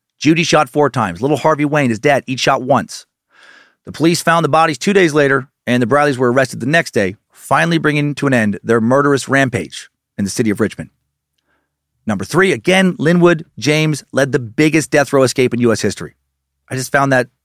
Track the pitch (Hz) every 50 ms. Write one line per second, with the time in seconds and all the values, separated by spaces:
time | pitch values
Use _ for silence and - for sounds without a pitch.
0 | _ _ _ _ - 143 165 165 165 - - 151 151 139 - 151 147 135 - 131
1 | 110 95 85 85 117 143 151 123 - 156 156 139 147 147 147 151 143 123 113 101
2 | - 147 143 123 - - 131 123 - 151 139 - 131 127 139 117 107 - - -
3 | - _ _ _ _ _ _ _ - - - - _ _ _ _ _ - - -
4 | 143 165 175 - - 170 165 170 160 143 135 156 165 165 151 - - 196 202 196
5 | 185 160 143 151 143 139 139 135 135 - _ _ _ - 123 123 123 107 131 143
6 | 147 147 135 120 131 120 120 135 135 - - - 120 131 156 170 - - - 120
7 | 101 92 104 - _ _ _ - - - 135 143 160 165 170 165 147 151 147 147
8 | 147 147 135 - 139 139 131 120 110 104 98 - - 113 117 120 110 113 127 139
9 | 143 143 139 131 - - 131 139 135 120 - 95 82 67 - - - - _ _
10 | _ _ _ - 101 95 - - 123 110 101 - 110 98 - - - - _ _
11 | _ _ _ _ _ _ _ _ _ _ _ _ _ _ _ _ _ _ _ _
12 | _ - 107 92 95 - - 165 190 196 147 117 - - 185 190 190 185 175 -
13 | 131 156 175 175 170 175 175 156 - - _ - 107 139 151 156 156 156 151 139
14 | - _ - 127 139 139 120 139 123 110 104 - 151 160 151 160 147 - - 147
15 | 139 - - 139 131 123 - - 127 123 - 120 120 117 107 - - 104 90 -
16 | 85 71 - _ _ _ _ _ _ _ _ _ _ _ 127 131 131 - - 143
17 | 139 139 135 127 123 - _ _ _